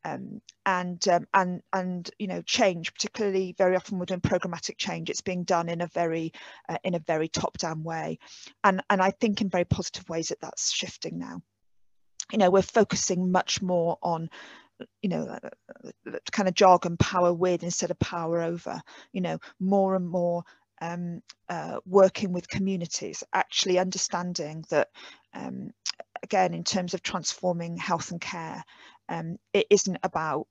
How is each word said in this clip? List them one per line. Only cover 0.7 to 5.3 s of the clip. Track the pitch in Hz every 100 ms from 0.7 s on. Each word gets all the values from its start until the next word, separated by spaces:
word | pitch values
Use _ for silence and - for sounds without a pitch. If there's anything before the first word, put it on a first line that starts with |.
| 185 180 175 202
um, | 175 147
and, | 196 180 180 _
and, | 190 185 180 170 -
you | 202
know, | 175
change, | 170 - 254 262 165
particularly | - 208 - 208 190 185 -
very | 185 185
often | - 190
we're | 175
doing | 180
programmatic | - 185 180 170 - -
change, | - 170 165
it's | -
being | -